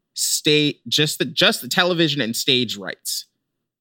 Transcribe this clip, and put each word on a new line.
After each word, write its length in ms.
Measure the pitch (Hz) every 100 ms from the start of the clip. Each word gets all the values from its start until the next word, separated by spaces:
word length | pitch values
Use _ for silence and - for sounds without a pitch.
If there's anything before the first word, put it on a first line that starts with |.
| _
sta-, 640 | - - - 156 151 147 - 117
just 320 | 147 151 -
the, 60 | 160
just 360 | 156 190 214
the 60 | 123
television 540 | 185 180 170 165 143
and 120 | 110 113
stage 420 | - 127 113 98
rights, 480 | 90 - - - - _ _ _ _ _